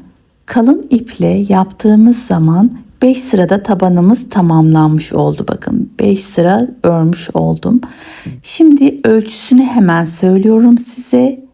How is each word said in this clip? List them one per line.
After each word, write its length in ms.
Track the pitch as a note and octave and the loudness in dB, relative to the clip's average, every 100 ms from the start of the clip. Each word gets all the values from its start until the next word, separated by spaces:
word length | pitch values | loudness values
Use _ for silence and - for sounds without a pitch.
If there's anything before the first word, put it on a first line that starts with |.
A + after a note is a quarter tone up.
| - _ _ _ - | -18 _ _ _ -6
kalın 400 | B3 A#3 D#4 - | 0 0 0 0
iple 540 | A#3 A3 - F3 F#3+ G3+ | -4 -4 -6 -2 -2 0
yaptığımız 720 | F#3+ F#3+ - G#3+ G#3+ A3+ A#3 | -2 -2 -2 2 4 4 2
zaman 600 | - F3 D#3+ E3+ A#3+ - - _ | -2 -2 0 2 0 -2 -14 _
beş 160 | B3+ B3+ | 0 0
sırada 440 | - G3 E3+ G3+ | -2 -2 0 -2
tabanımız 640 | G3+ F#3 F#3 F3 F3+ A#3+ - | -2 -2 0 2 2 0 -2
tamamlanmış 840 | G3+ E3+ D#3+ D#3+ D#3 D#3 D#3 - | -2 2 2 4 4 2 0 -2
oldu. 320 | - D3 D3+ - | -4 -2 -4 -6
Bakın, 440 | - - - - - | -8 -4 -6 -6 -4
beş 200 | G3+ G3 | -2 -2
sıra 480 | - - E3+ G#3 B3+ - | -4 -2 0 0 -2 -4
örmüş 480 | F3 E3+ D#3+ F3 - | -2 0 0 -2 -6
oldum. 460 | E3 E3 D#3+ - B3 - - - - - - | -4 -4 -4 -2 -2 -2 -14 -20 -18 -18 -18
Şimdi 580 | - - D#4+ C#4+ C#4 C#4 | -14 2 4 4 2 0
ölçüsünü 580 | A3+ A3 G#3+ - - B3+ | 0 0 -2 -10 2 2
hemen 420 | B3+ A#3+ F#3 E3+ | 2 0 0 0
söylüyorum 720 | D#3+ E3 F#3 F#3+ G#3+ A3 A#3+ A#3 | -2 -2 0 2 2 4 4 2
size. 680 | - - - B3+ B3+ B3+ - | 0 -14 -4 0 0 -4 -14